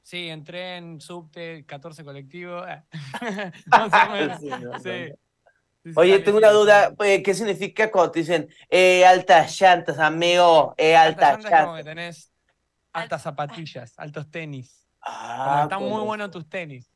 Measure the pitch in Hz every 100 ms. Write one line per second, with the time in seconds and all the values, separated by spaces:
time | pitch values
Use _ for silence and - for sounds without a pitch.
0 | _ 175 170 160 147 175 185 180 170 160
1 | - 175 160 175 165 160 135 143 165 160
2 | 143 139 135 175 175 175 180 151 _ 160
3 | 135 - 226 202 190 - - 220 220 202
4 | 202 202 - - 147 254 123 240 185 180
5 | 160 147 _ _ _ _ _ _ 170 156
6 | 180 196 202 208 214 208 208 208 185 -
7 | 208 196 196 185 220 185 190 - 214 196
8 | 165 165 160 165 151 _ _ 180 185 180
9 | 185 185 185 170 165 - 190 175 165 147
10 | 156 160 175 175 175 160 139 - 156 165
11 | 160 160 151 139 214 165 165 160 147 160
12 | 170 160 _ _ _ _ _ _ _ 165
13 | 165 160 165 143 147 165 160 127 120 _
14 | 156 151 151 170 156 135 123 _ _ _
15 | - - 113 120 135 143 151 190 202 214
16 | 214 214 202 175 156 190 160 127 _